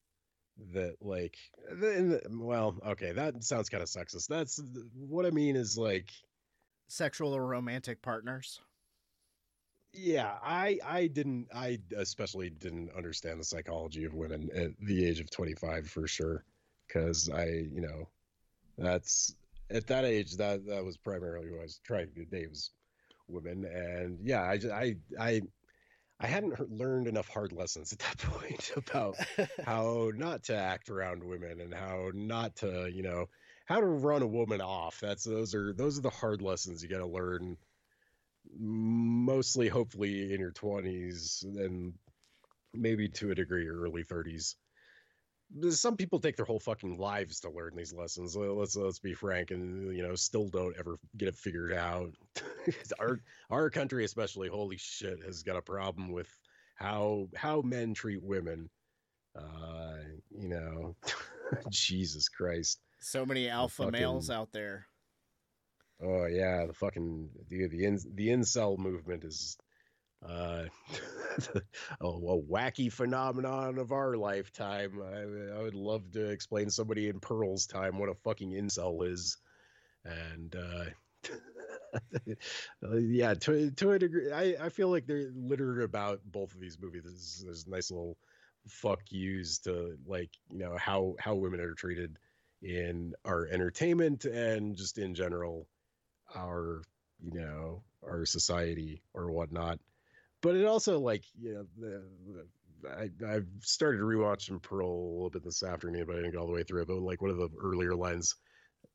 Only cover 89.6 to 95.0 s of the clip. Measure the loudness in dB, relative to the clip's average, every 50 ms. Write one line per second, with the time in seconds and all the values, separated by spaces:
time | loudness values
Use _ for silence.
89.6 | -2 -2 -2 0 -2 -4 -6 -8 -8 -6 -4 -4 -4 -6 -10 -18 _ _ -8 -6
90.6 | -4 -4 -4 -2 0 2 2 4 2 2 0 -2 -2 0 0 2 2 0 0 -2
91.6 | -2 -4 -4 -6 -6 -4 -4 -4 -4 -6 -8 -12 _ _ _ _ _ _ _ _
92.6 | -8 -4 -2 -2 0 0 -2 -2 -4 -4 -6 -8 _ 0 0 2 2 2 2 2
93.6 | 2 2 2 2 4 6 6 6 6 4 4 2 0 -2 0 2 2 2 2 2
94.6 | 0 -2 -2 -4 -4 -6 -2 -2